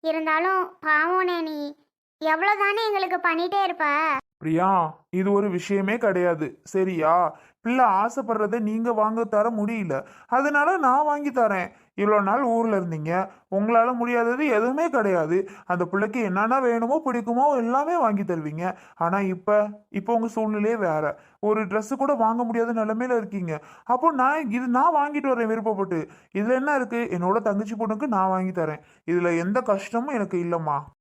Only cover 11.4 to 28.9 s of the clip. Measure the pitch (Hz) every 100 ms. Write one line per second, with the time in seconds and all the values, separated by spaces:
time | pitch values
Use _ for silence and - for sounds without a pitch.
11.4 | 226 190 180 - _ - 202 208 196 233
12.4 | 262 226 226 196 175 160 151 180 190 -
13.4 | _ 190 214 233 233 247 240 240 233 254
14.4 | 302 214 226 269 330 254 208 185 156 180
15.4 | 196 - - 180 175 190 214 240 214 185
16.4 | 220 269 247 233 233 302 311 240 214 233
17.4 | 285 269 226 254 302 349 240 202 185 170
18.4 | 151 156 175 190 - - 170 190 196 185
19.4 | 185 208 208 208 _ 196 196 233 226 220
20.4 | 220 214 208 233 185 156 151 - _ _
21.4 | 208 214 208 208 214 269 277 285 220 233
22.4 | 240 233 226 226 214 220 254 240 202 196
23.4 | 175 151 - - - 247 320 285 254 311
24.4 | 277 226 247 240 311 311 285 294 277 247
25.4 | 220 226 220 202 190 170 151 - _ 190
26.4 | 214 262 277 285 240 233 240 175 180 214
27.4 | 214 202 208 220 226 208 285 208 190 185
28.4 | 185 180 156 151 _